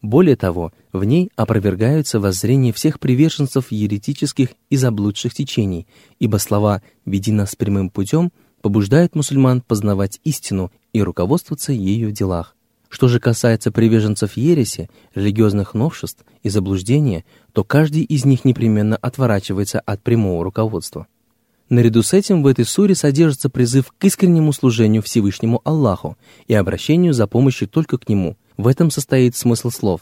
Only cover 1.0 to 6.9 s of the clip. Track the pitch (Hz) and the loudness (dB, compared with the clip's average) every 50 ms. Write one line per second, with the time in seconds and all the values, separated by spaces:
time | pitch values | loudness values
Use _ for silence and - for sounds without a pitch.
1 | 95 101 131 175 180 - _ - 113 - 113 110 95 104 92 92 110 120 143 160 | -2 0 0 0 0 -2 _ -4 -2 0 0 0 0 0 -2 0 0 0 0 0
2 | 147 - - 113 101 98 92 90 - 107 127 135 131 123 110 - - 151 156 - | -2 -2 -4 -2 0 0 -2 -2 -2 0 0 2 2 0 -2 -2 -2 -4 -4 -2
3 | - 139 127 123 151 160 - - 147 131 - 139 127 - - 107 104 104 107 101 | -2 -2 2 2 2 2 2 -2 -4 -2 -2 -4 -4 -4 -4 -4 -2 -2 -2 -4
4 | - - 147 - - 139 - - 135 127 - _ _ _ - 135 127 127 113 104 | -6 -8 -6 -6 -6 -6 -2 -2 -2 -2 -2 _ _ _ -2 0 0 0 0 0
5 | 101 104 101 - - 120 - - 143 135 - - 110 98 92 85 - _ _ _ | -2 -2 -4 -4 -8 -8 -6 -6 -10 -6 -4 -2 -2 -2 -4 -6 -8 _ _ _
6 | _ _ _ _ - 113 104 104 - - 104 101 104 104 101 95 _ _ | _ _ _ _ -4 -2 0 -2 -2 0 -2 0 2 0 0 -2 _ _